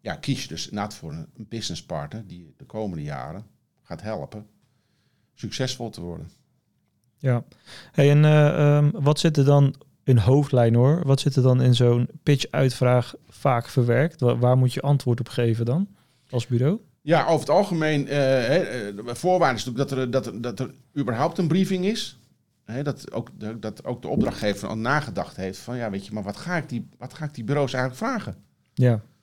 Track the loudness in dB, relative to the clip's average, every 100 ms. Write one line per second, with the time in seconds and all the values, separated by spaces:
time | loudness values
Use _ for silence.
0 | -10 -10 -4 -4 -6 -10 -8 -6 -8 -8
1 | -12 -12 -14 -16 -12 -10 -8 -10 -8 -8
2 | -8 -12 -14 -18 -20 _ -14 -8 -8 -6
3 | -8 -10 -10 -14 -16 _ _ _ _ -12
4 | -10 -8 -10 -14 -20 _ _ _ _ _
5 | _ _ _ _ -12 -6 -6 -6 -10 -10
6 | -12 -12 -14 _ _ _ _ _ _ _
7 | _ _ -2 -2 -4 _ _ -20 -8 4
8 | 6 6 6 6 4 4 4 4 4 2
9 | 0 2 2 4 4 6 4 2 _ _
10 | 2 4 6 4 4 4 4 6 4 2
11 | 2 2 2 2 4 4 4 6 4 4
12 | 0 -4 0 0 0 0 0 2 2 2
13 | 0 -10 _ -4 0 0 0 0 2 2
14 | 2 2 0 2 4 4 2 0 0 0
15 | 0 -2 -2 -2 0 0 0 -2 -2 _
16 | _ _ _ -6 -2 0 2 0 -6 _
17 | 0 2 4 0 2 2 2 0 0 0
18 | 0 0 2 2 2 2 0 -4 -8 -8
19 | -10 -6 0 2 2 0 -4 -4 -4 -2
20 | -2 -2 -4 -8 -10 -8 -10 -10 _ -6
21 | -4 -2 -2 -2 0 0 0 0 -2 -4
22 | -8 -14 _ _ _ _ -12 -8 -6 -8
23 | -8 -10 -10 -12 -12 -10 -10 -10 -10 -10
24 | -6 -2 -2 -2 -4 -4 -6 -6 -2 -2
25 | -2 -8 -8 -6 -8 -8 -10 -8 -6 -6
26 | -8 -10 -8 -10 -6 -6 -6 -8 -10 _
27 | -18 -10 -12 -10 -4 -2 -2 -2 -4 -4
28 | -4 -4 -8 -12 _ _ _ 2 2 2
29 | -4 _